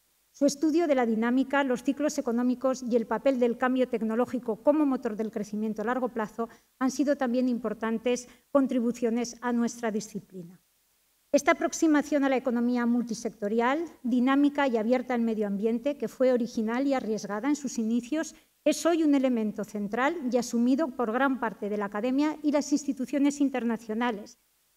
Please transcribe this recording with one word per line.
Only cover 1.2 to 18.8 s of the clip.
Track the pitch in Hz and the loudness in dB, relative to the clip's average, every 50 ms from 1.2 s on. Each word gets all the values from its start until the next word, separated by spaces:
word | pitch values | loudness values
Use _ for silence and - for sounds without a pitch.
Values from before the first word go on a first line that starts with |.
| 226 240 247 262 262 269 285 277 277 | 2 2 2 2 2 2 0 0 0
los | 262 247 240 247 | 0 -2 0 0
ciclos | 285 277 - 294 302 302 285 | -2 -2 0 -2 -2 -2 -2
económicos | 277 240 226 240 247 254 247 247 - 262 262 254 262 | -2 -2 -2 0 0 0 0 0 -2 -2 -2 -2 -2
y | 240 233 | 0 0
el | 233 226 | 0 0
papel | - 226 214 - 277 277 240 | 0 -2 0 2 0 2 2
del | 247 240 233 | 2 0 2
cambio | 240 247 254 254 254 247 254 | 0 0 0 2 2 0 0
tecnológico | 247 220 220 214 220 233 247 - - 240 - - 208 - - | -2 -2 -2 -2 0 0 0 -2 -2 -4 -4 -6 -6 0 2
como | 294 294 311 302 | 4 4 4 4
motor | 277 262 254 - 233 214 | 2 2 0 -2 -4 -4
del | 196 220 214 | -4 -6 -4
crecimiento | - 214 208 - - 208 214 220 208 220 | -4 -6 -6 -6 -4 -4 -4 -4 -4 -4
a | 208 | -4
largo | 226 254 262 247 247 | -2 -2 -2 -2 -4
plazo | 240 247 214 208 - - 233 233 - - _ _ _ | -2 -4 -6 -4 -6 -8 -8 -8 -10 -16 _ _ _
han | - 262 262 | -2 -2 0
sido | 269 - 285 285 285 | 0 0 0 0 0
también | 285 277 247 233 254 247 254 | 0 0 0 0 0 0 0
importantes | 240 233 247 214 208 208 226 226 226 226 - 247 247 247 - - - _ _ _ | 0 -2 -2 -4 -4 -4 -2 -2 -2 -2 0 -2 -2 -2 -4 -10 -20 _ _ _
contribuciones | - 285 269 247 247 254 226 240 233 - 254 226 226 240 233 240 233 - | 2 2 2 4 2 0 0 0 -2 -2 -2 -2 0 -2 -2 -4 -6 -6
a | - 240 | -4 -2
nuestra | 240 233 233 226 233 - 233 220 | 0 0 0 0 -2 -4 -4 -4
disciplina. | 202 214 202 - - 196 - _ 180 190 170 170 185 - _ _ _ _ _ _ _ _ _ _ _ _ _ _ - | -2 -4 -6 -6 -10 -12 -12 _ -14 -16 -16 -16 -18 -20 _ _ _ _ _ _ _ _ _ _ _ _ _ _ 0
Esta | 277 - 349 | 2 4 2
aproximación | 330 - 339 - - - 330 320 294 285 - - 302 285 277 | 2 2 0 -4 0 2 2 4 4 4 2 2 0 2 2
a | 269 | 2
la | 269 | 0
economía | 247 262 262 233 240 240 240 247 240 240 | 0 0 0 0 0 0 0 0 2 2
multisectorial, | 233 240 247 233 240 214 - - 226 - - 208 202 220 226 233 254 277 320 349 311 - - | 2 2 0 0 -2 -6 -6 -6 -8 -6 -6 -4 -2 0 2 2 2 0 0 -2 -6 -10 -8
dinámica | - 240 247 247 240 262 269 277 285 285 285 294 285 | -4 0 2 2 4 4 4 4 4 4 4 2 0
y | 277 233 | 2 2
abierta | 226 214 226 247 254 247 247 254 | 0 2 2 2 0 0 0 -2
al | 240 | 0
medio | 233 226 220 214 214 | 0 0 0 -2 -2
ambiente, | 202 202 190 214 226 233 233 233 285 294 | -2 -2 0 0 0 0 0 -2 -4 -4
que | 285 226 | -2 -6
fue | 208 - - 262 254 | -8 -2 2 2 4
original | 254 233 247 233 - 240 214 220 233 247 277 | 4 2 0 -2 -2 -2 -2 -2 -2 0 0
y | 277 269 | 0 0
arriesgada | 254 - 208 220 208 208 190 202 214 220 285 | -2 -2 -2 -4 -4 -4 -6 -6 -4 0 0
en | 302 | 0
sus | 294 277 240 - | -2 -2 -4 -4
inicios, | 233 220 220 233 247 240 - 302 311 320 - - - _ _ _ _ _ | -4 -2 0 0 -2 -2 -2 -4 -4 -4 -6 -10 -16 _ _ _ _ _
es | 294 294 294 | 0 0 2